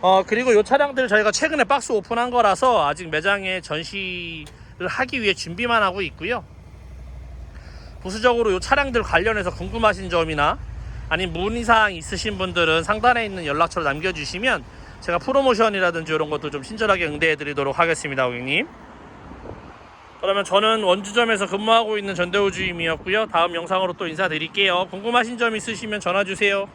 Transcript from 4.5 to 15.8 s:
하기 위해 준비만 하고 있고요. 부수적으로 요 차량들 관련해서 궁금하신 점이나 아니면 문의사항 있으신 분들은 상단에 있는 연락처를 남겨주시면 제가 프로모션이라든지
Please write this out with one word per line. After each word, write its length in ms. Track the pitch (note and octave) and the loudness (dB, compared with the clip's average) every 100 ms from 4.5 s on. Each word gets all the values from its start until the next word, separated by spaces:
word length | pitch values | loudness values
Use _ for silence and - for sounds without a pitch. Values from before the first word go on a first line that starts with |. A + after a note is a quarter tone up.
| - - - F3+ | -18 -20 -8 -6
하기 340 | - B3+ C4+ | -4 -4 -2
위해 100 | G#3+ | -2
준비만 480 | F#3 E3+ E3 A#3+ A#3 | -2 -4 -4 0 2
하고 220 | G3+ F#3 | 2 0
있고요. 420 | E3+ - E3+ A#3+ - - - - - - - - - - - - - - - - | -8 -6 -6 -6 -6 -20 -20 -20 -18 -16 -16 -14 -14 -16 -16 -16 -18 -18 -18 -12
부수적으로 500 | F#3 G3+ A#3+ A#3 A3+ | -10 2 2 4 2
요 60 | F#3 | 0
차량들 460 | - C#4 C#4 A#3 | 2 2 2 0
관련해서 480 | G#3 E3 G#3 G#3+ F3+ | 2 2 2 0 -2
궁금하신 580 | - F3+ A3 A3 F#3+ F#3+ | -4 -8 2 2 2 -2
점이나 480 | E3+ D#3+ D3+ D3 F#3 - - - - - | 0 0 0 0 0 -8 -10 -10 -10 -4
아니면 260 | D#3+ F#3 | -2 -2
문의사항 580 | E3 G3 A#3 A#3 A3+ G#3+ | -2 -4 -2 4 4 4
있으신 440 | F3 D#3+ F#3 A3 G3 | 0 -8 -6 -6 -4
분들은 460 | F#3 F3 E3 D#3+ | -4 0 2 2
상단에 420 | E3 G#3+ A#3 A#3+ | 2 2 4 2
있는 220 | G#3+ F#3+ D#3 | 0 -6 -4
연락처를 380 | C#3+ E3 - | 0 0 0
남겨주시면 800 | D3+ C#3 F3+ E3 C#3+ F3+ B3 G3+ A#2+ - - - | -2 -2 -4 -4 -8 -4 -2 -2 -4 -18 -20 -12
제가 200 | - F3 | -4 -2
프로모션이라든지 920 | - C4+ C4+ A3 A3+ G3 | 2 2 4 4 2 4